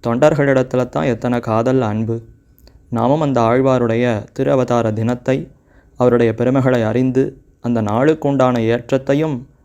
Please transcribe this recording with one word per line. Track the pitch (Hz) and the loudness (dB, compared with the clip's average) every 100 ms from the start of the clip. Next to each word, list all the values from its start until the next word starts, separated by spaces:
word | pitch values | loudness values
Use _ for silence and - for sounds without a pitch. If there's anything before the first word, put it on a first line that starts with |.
| 117 | -2
தொண்டர்களிடத்துல | 117 151 151 139 131 127 127 123 | 2 2 4 2 2 0 -2 -2
தான் | 143 | -2
எத்தனை | 151 113 123 120 | -2 -2 -2 -4
காதல், | 117 110 120 131 | 0 0 2 0
அன்பு. | 113 107 110 117 - - _ _ - - _ | 0 -2 -4 -6 -10 -20 _ _ -20 -20 _
நாமும் | 117 120 151 | -2 0 0
அந்த | 147 123 | 0 2
ஆழ்வாருடைய | 113 123 135 127 117 113 123 110 - | 2 2 2 2 0 0 0 -2 -6
திரு | - 139 | -6 0
அவதார | 139 123 120 110 | 0 0 0 0
தினத்தை, | 107 113 123 - 135 165 - _ - _ - | -2 -4 -4 -2 -4 -4 -18 _ -20 _ 0
அவருடைய | 123 120 117 | 2 4 2
பெருமைகளை | 110 120 135 127 123 | 0 0 2 2 0
அறிந்து, | 110 127 131 127 139 - _ _ | 0 0 0 0 -2 -6 _ _
அந்த | 120 117 | -4 -2
நாளுக்குண்டான | 104 110 143 156 143 139 127 123 | 0 0 2 0 -2 0 0 2
ஏற்றத்தையும் | 113 120 - 135 131 143 156 127 131 _ | 0 -2 -2 -4 0 -2 -2 -6 -10 _